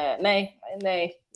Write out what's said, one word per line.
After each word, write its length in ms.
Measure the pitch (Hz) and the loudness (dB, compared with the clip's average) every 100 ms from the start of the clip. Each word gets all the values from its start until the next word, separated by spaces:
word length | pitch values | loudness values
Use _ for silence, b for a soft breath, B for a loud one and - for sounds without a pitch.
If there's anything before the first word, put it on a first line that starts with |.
| 143 120 | 0 2
nej, 380 | 202 202 196 _ - 196 | 2 2 0 _ -12 -4
nej, 320 | 196 180 170 - _ | -2 0 -2 -6 _